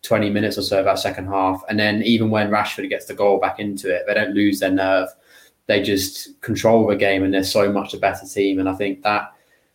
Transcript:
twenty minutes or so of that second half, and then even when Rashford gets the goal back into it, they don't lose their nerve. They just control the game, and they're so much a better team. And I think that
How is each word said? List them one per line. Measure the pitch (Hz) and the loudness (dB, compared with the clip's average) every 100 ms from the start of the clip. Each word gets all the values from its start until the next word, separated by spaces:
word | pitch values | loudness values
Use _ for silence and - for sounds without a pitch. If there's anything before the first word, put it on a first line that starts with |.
twenty | - 110 104 | -2 0 2
minutes | 104 107 107 | 0 -2 -2
or | |
so | 98 98 | 0 0
of | 95 | 2
that | 95 | 0
second | 101 95 92 | -2 -6 -4
half, | 98 95 95 - | 0 0 -2 -4
and | 104 | 0
then | 104 107 | 0 0
even | 110 113 110 | 2 2 2
when | 107 101 | 0 2
Rashford | 104 107 - 95 | 0 -2 -4 -6
gets | 98 - | -6 -6
the | |
goal | 98 101 98 | 0 2 4
back | 95 92 | 0 -2
into | 104 98 95 | -6 -6 -4
it, | 87 - | -2 0
they | |
don't | 104 101 101 | -2 0 2
lose | 104 95 | 2 2
their | 95 | 0
nerve. | 95 95 95 92 - _ - _ _ - | 0 2 2 0 -8 _ -20 _ _ -2
They | 104 | 0
just | 101 95 95 - - - | 2 -2 -2 -8 -16 -12
control | - 98 113 113 104 | -6 0 4 4 4
the | 98 | 2
game, | 98 95 | 2 2
and | 95 | 2
they're | 95 | 0
so | 95 110 101 | 0 2 2
much | 101 98 | 0 -4
a | - | -2
better | 98 92 - | -2 -2 -6
team. | 104 98 95 | -2 0 0
And | 95 | -2
I | 95 | -2
think | 101 95 | -4 -4
that | 104 104 - - _ _ _ | -2 -2 -4 -16 _ _ _